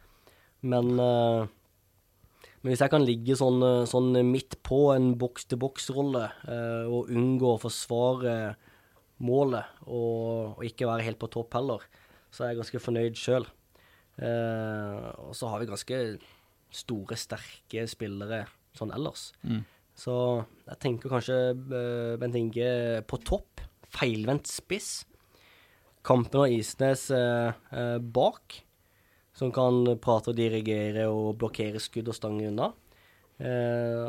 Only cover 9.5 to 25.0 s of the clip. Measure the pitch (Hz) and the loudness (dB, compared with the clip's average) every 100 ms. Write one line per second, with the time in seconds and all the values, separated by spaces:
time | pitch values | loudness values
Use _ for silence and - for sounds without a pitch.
9.5 | 117 - - - 123 117 113 113 113 107 | 0 -6 -16 -10 -4 -2 -2 -4 -4 -6
10.5 | 107 117 - 123 113 113 113 113 117 113 | -8 -10 -4 -2 -2 -4 -6 -8 -6 -4
11.5 | 120 139 110 - _ _ - _ - 127 | -4 -2 -4 -8 _ _ -20 _ -8 -4
12.5 | 117 113 123 - 117 117 113 - 127 113 | -4 -6 -6 -2 0 0 -2 0 0 0
13.5 | _ _ _ _ _ _ - 117 117 113 | _ _ _ _ _ _ -8 -4 -2 -2
14.5 | 113 110 107 104 104 117 117 - 117 120 | -2 -4 -6 -6 -8 -10 -12 -14 -8 -6
15.5 | 107 113 101 - 127 117 101 - _ _ | -4 -6 -8 -6 -4 -4 -6 -14 _ _
16.5 | _ _ - - 110 95 110 - 110 - | _ _ -18 -8 -8 -6 -8 -8 -10 -12
17.5 | - _ 110 113 - 110 101 101 110 110 | -20 _ -6 -6 -6 -8 -6 -6 -6 -8
18.5 | _ _ - 107 113 151 - - _ - | _ _ -10 -8 -6 -6 -8 -16 _ -4
19.5 | 113 110 _ _ - - 123 123 120 113 | -4 -6 _ _ -12 -4 0 0 0 -4
20.5 | - - - 139 120 131 127 117 127 127 | -14 -18 -6 -4 -2 -2 -2 0 0 2
21.5 | 127 131 127 120 120 117 117 123 120 113 | 0 -4 -6 -4 -4 -4 -4 -2 0 -2
22.5 | 117 123 123 120 113 - 139 - 196 - | 0 0 0 0 -2 -4 -8 -2 -4 -4
23.5 | - - _ - - 135 110 110 143 - | -16 -18 _ -18 -2 0 0 0 0 -2
24.5 | - - 196 - - | -10 -6 -8 -6 -12